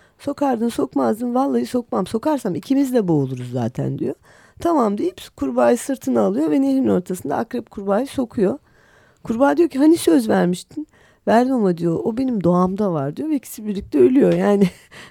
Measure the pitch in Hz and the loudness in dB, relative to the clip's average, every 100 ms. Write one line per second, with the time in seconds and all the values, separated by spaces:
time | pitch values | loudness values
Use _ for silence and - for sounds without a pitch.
0 | _ _ - 285 277 240 233 262 269 277 | _ _ -8 -2 -2 0 -2 -2 -4 -2
1 | 240 220 240 240 277 240 240 247 240 226 | -2 -2 -2 -2 0 0 -2 -4 -4 -4
2 | 185 226 311 - 202 170 - 269 269 247 | -4 -4 -2 -2 -2 -4 0 0 2 0
3 | 185 151 135 127 123 123 117 135 131 135 | 2 0 0 -4 -6 -4 -4 -4 -4 -4
4 | - - _ - _ - 339 311 220 208 | -6 -6 _ -20 _ -6 -2 0 0 -2
5 | 349 - - - 269 247 240 240 - 262 | -4 -8 -14 -8 -4 0 2 2 -2 -6
6 | 269 240 196 214 311 294 269 269 233 185 | -2 0 0 0 0 2 2 2 2 0
7 | 180 185 - 226 226 240 226 - 196 202 | -2 -6 -4 -4 -4 -8 -10 -10 -2 -2
8 | 277 - 233 - 190 269 _ _ _ _ | -2 -4 -6 -2 -2 -2 _ _ _ _
9 | _ _ - 226 277 285 339 262 311 330 | _ _ -8 0 2 4 0 4 4 4
10 | - 311 220 196 180 180 - - 311 _ | 4 2 4 2 2 0 -6 -14 -14 _
11 | _ _ - 214 254 262 196 170 170 165 | _ _ 2 2 4 2 2 0 -2 -2
12 | 277 226 262 226 170 180 185 196 208 160 | -2 -2 -2 0 2 2 2 0 -2 -2
13 | 139 - 302 294 - - 214 196 - 294 | -4 -6 -4 -4 -6 -10 -8 -8 -2 2
14 | 247 262 190 170 196 202 185 - _ - | 4 6 4 4 2 2 2 -2 _ -20
15 | - | -8